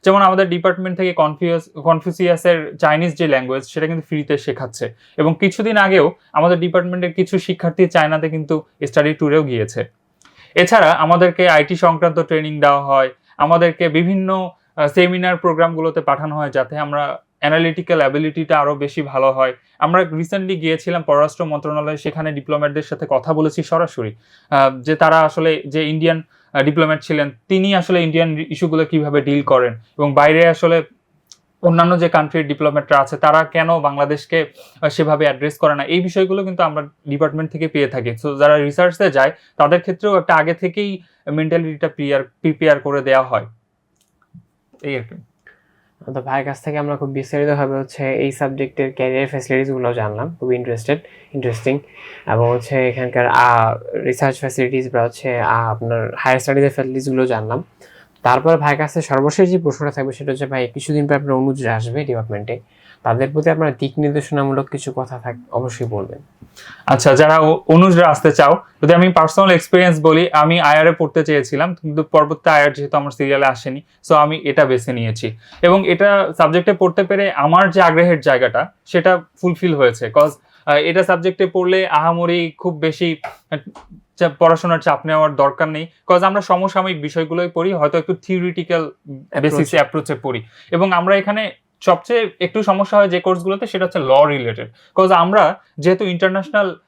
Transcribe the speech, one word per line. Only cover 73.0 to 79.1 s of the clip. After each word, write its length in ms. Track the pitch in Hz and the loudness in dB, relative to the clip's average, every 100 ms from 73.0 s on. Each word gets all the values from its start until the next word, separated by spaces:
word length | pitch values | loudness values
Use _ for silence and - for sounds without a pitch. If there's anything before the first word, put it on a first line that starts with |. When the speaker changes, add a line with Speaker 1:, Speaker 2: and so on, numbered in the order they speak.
| 143 | -4
Speaker 1:
সিরিয়ালে 340 | - 139 139 135 | -6 -2 2 2
আসেনি, 360 | 123 135 135 _ _ - | 0 -10 -12 _ _ 2
so 60 | 156 | 4
আমি 220 | 147 156 | 4 0
এটা 220 | 147 135 139 | -2 2 2
বেছে 280 | 127 117 | 2 -2
নিয়েছি। 440 | 123 113 113 113 110 _ - | -4 -4 -6 -8 -10 _ 0
এবং 260 | 175 190 190 | 4 4 2
এটা 460 | - 202 202 190 160 | 2 4 4 0 2
সাবজেক্টে 360 | 160 170 175 | 2 4 0
পড়তে 300 | 185 185 170 | 2 0 0
পেরে 280 | 190 196 196 | 0 0 -2
আমার 400 | - 147 175 190 | 0 2 4 4
যে 100 | 185 | 4
আগ্রহের 380 | 175 165 175 160 | 4 4 4 2
জায়গাটা, 520 | 143 127 123 120 170 _ _ | 2 2 2 0 -6 _ _
সেটা 360 | 175 175 | 0 2